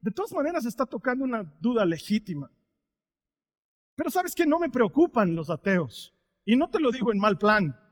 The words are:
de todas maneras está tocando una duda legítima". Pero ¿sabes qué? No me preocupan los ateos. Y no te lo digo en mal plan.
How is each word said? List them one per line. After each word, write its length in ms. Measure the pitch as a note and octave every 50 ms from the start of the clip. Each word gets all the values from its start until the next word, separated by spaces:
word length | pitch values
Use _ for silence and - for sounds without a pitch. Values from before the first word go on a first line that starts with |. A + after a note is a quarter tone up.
de 100 | - -
todas 220 | G3 - G4 A4+ -
maneras 320 | F4+ C#4+ D4+ F4 E4 B3
está 200 | A#3+ - - C4+
tocando 380 | A#3+ - A#3 - C4+ B3 B3+ C4+
una 200 | C4 B3 A3+ G3+ D#3 - _
duda 260 | D#3+ A#3 B3 A3+ G#3
legítima". 680 | F3 E3 D3+ - - G#3 G#3+ - - F3+ C#3+ C#3 - _ _ _ _ _ _ _ _ _ _ _ _ _ _ _ _ _ _ _ _ _ _ _ _ _ _ _ _ _
Pero 140 | - D#4 E4+
¿sabes 260 | - F#4 F4+ F4 -
qué? 100 | - E4+
No 140 | D#4 D4 E4+
me 100 | E4+ D#4+
preocupan 680 | - B3+ A#3+ F#3+ D3 - E4 E4+ - A#3+ G#3+ F3+ E3
los 140 | E3 D#3+ D3
ateos. 640 | E3+ D3 _ G3 G3 F3+ D#3 B2 - - - - _ _ _ _ _ _ _
Y 120 | - A3
no 140 | B3+ D#4 F4
te 100 | - G#4
lo 120 | D#4+ B3+
digo 200 | A#3 C4 A#3 A#3+
en 80 | G#3+ G3+
mal 180 | G3+ G#3+ G3+ -
plan. 420 | - G#3 G#3+ G#3+ G3 D3+ C3 - _ _